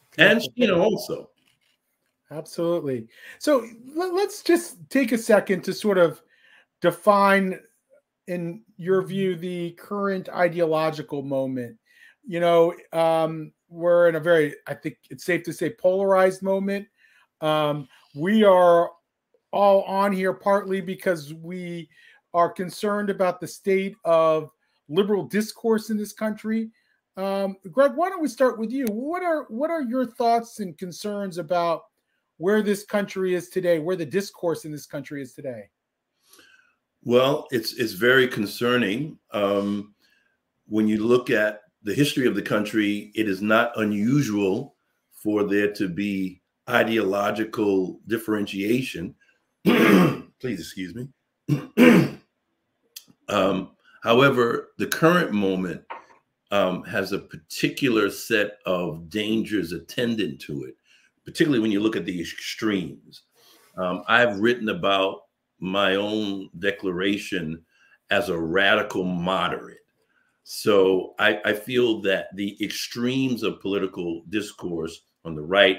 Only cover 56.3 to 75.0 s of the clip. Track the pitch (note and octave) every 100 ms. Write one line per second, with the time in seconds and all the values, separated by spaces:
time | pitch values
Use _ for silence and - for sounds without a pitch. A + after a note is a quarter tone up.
56.3 | _ _ G2+ F#2 F2+ - G#2 F#2 F#2+ -
57.3 | - - - D3 - C3+ A2 G2 - -
58.3 | A2 G#2 - - F2+ F2 D#2+ E2 G#2+ G#2
59.3 | A2 F#2 G#2 E2 E2+ - - A#2+ A2 E2+
60.3 | C#2 - D2 C2 - _ _ _ _ -
61.3 | - D#3 B2 A2 G2+ A2 A2 F2 F2+ E2
62.3 | - - - A2 G2 D#2 - _ - _
63.3 | _ _ _ _ F2+ F2+ F#2 - A2+ A#2+
64.3 | G2 A2+ A#2+ G#2+ F2+ G2 G2 - - _
65.3 | _ _ _ F#2 G2 F#2+ G2 G#2 G#2+ G#2
66.3 | G2 F#2+ E2+ G2 - F#2+ F2 G2 G2+ -
67.3 | F#2 D#2 E2 _ _ _ _ - G2 F#2+
68.3 | E2+ E2 F#2 G2 G#2+ G2 G2+ F#2 F2 F2
69.3 | F#2 F2 - - - _ _ _ _ _
70.3 | _ - - A2 G2+ F#2+ F#2 - - G#2+
71.3 | G#2+ G#2 G#2+ - B2 A#2+ G2+ G2 F#2 -
72.3 | F#2 G2 - G#2 - - A#2+ B2 C3 C3
73.3 | A2+ G2+ E2+ G2 G2 F#2+ F#2+ F2 E2 E2+
74.3 | G#2 G2 - F2 E2+ D#2+ -